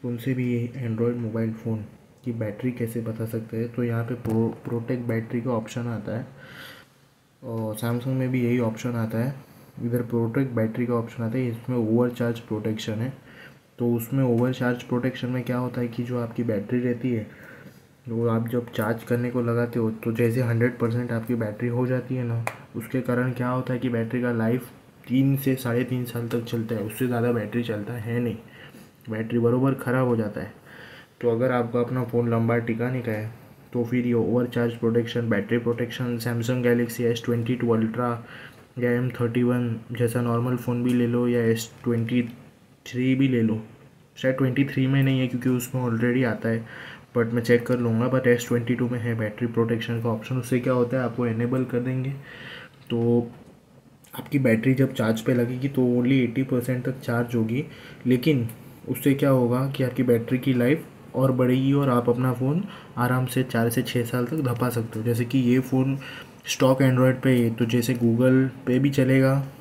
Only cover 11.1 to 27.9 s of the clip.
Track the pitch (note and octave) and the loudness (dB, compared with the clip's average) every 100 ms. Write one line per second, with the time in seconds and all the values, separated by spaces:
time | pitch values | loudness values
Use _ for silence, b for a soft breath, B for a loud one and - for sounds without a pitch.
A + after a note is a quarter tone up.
11.1 | - A2+ B2+ B2+ A2+ - B2 A2 A#2 A#2+ | -6 -4 -2 -4 -4 -4 -2 2 2 2
12.1 | A#2+ A#2+ A#2 - G#2+ A2 A2 - G#2+ B2+ | 0 -2 -2 -6 -4 -2 -4 -4 -4 -4
13.1 | C#3 B B B B _ - A#2+ A#2 A2+ | -8 B B B B _ -2 0 0 0
14.1 | C3+ B2+ A#2 B2 B2+ B2 B2 - B2 B2+ | 0 4 4 2 0 -2 -2 -2 -2 -2
15.1 | B2+ B2 B2+ A#2+ B2 B2+ B2 A#2+ A#2 A#2+ | -4 -4 -4 -2 -2 -2 -4 -4 -4 -4
16.1 | B2 A#2 A#2 A#2 G#2 G2+ B2 B2 A#2+ B2+ | -4 -4 -2 -2 -2 0 0 0 0 0
17.1 | A#2 G#2 B B B B B B _ - | -2 -4 B B B B B B _ -6
18.1 | A2+ A#2 A2+ A#2 B2 A#2+ - A2 A#2 - | -2 2 2 0 -2 -2 -2 -2 -2 -2
19.1 | A#2+ B2 B2 A#2 A#2 A#2+ A#2+ A2+ A2 A#2 | -2 0 -2 0 0 0 0 -2 -2 -4
20.1 | A2+ A#2+ A#2+ A#2+ A#2 B2 B2 A#2 A#2+ B2 | 2 2 2 0 2 2 0 -2 -2 -2
21.1 | A#2 A2+ A#2 G#2+ G#2+ A#2+ A#2+ B2+ B2+ B2 | -4 -2 -2 -2 -2 -2 0 0 -2 -2
22.1 | B2+ A#2+ A#2 A2+ B B - - C3 B2 | -4 -2 -2 -4 B B -10 -4 -4 0
23.1 | A#2+ B2+ B2 B2 B2+ B2+ B2 B2+ A#2 A2+ | 0 0 -2 -2 -2 -2 -2 0 -2 -2
24.1 | B2 B2 A#2 A2+ B2+ - - - - - | -2 0 0 2 0 -4 -20 -20 -20 -2
25.1 | B2+ C3+ C3+ C#3 C3 B2 A#2 B2 B2+ A#2+ | 2 4 2 0 -2 0 -2 0 -2 -4
26.1 | A#2+ A#2 A#2+ A2+ A#2 A2 A2 G#2+ - B2+ | -6 -4 -4 -2 -4 -4 -4 -4 -2 -2
27.1 | A#2+ A#2+ A#2 G#2 A#2+ A#2 G#2 G#2 | 0 0 0 -2 -4 -2 -4 -6